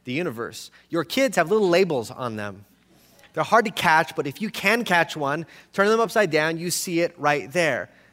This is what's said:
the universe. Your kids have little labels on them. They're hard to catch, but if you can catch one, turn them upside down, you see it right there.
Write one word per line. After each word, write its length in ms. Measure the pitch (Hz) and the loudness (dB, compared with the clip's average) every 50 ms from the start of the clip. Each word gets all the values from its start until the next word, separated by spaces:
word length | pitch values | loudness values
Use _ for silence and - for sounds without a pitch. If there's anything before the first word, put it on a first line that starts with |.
| _ | _
the 80 | 127 | -6
universe. 600 | 127 147 180 165 117 113 117 82 - - - - - _ _ _ | -4 -4 -4 -4 -6 -8 -10 -10 -12 -14 -18 -18 -20 _ _ _
Your 140 | - 170 156 | -4 -4 -4
kids 340 | - - 254 269 262 180 180 | -2 0 2 2 2 2 2
have 140 | 165 156 | 2 2
little 180 | 202 220 208 180 | 2 2 4 4
labels 400 | 170 175 196 175 156 127 110 - | 4 4 4 2 0 -2 -4 -6
on 260 | 123 - 127 120 110 | -8 -8 -8 -6 -6
them. 300 | 107 104 104 98 98 104 _ _ _ _ _ _ _ _ _ _ _ - _ _ | -6 -8 -8 -10 -14 -18 _ _ _ _ _ _ _ _ _ _ _ -20 _ _
They're 100 | 160 156 | -6 0
hard 180 | - - 226 226 | 4 4 4 4
to 60 | 220 | 2
catch, 440 | - - - 175 156 156 165 - - - | 0 0 2 4 4 4 4 2 -2 -4
but 100 | 143 143 | -4 -4
if 140 | 135 - | -6 -8
you 80 | 202 208 | -8 -8
can 340 | - - - 196 220 240 233 | -6 -2 0 0 0 0 0
catch 320 | - 180 175 165 160 - | 2 2 2 2 0 -2
one, 300 | 156 147 135 143 165 165 - - - - _ | -4 -4 -2 -2 -4 -6 -10 -16 -20 -20 _
turn 160 | - - 196 208 | -2 0 2 4
them 140 | 220 226 | 4 2
upside 300 | 226 - - 226 214 165 | 0 0 2 0 2 2
down, 260 | 147 151 151 160 165 165 | 2 0 0 0 -2 -4
you 120 | 165 180 | -4 -4
see 300 | 151 - - 190 175 165 | -4 -4 -4 -2 -2 0
it 180 | 170 160 - - | -2 -2 -2 -2
right 320 | 139 147 147 147 95 117 | 0 0 0 0 -2 -4
there. 400 | 135 180 170 156 127 104 87 - _ _ _ _ | -2 0 0 0 0 -2 -6 -8 _ _ _ _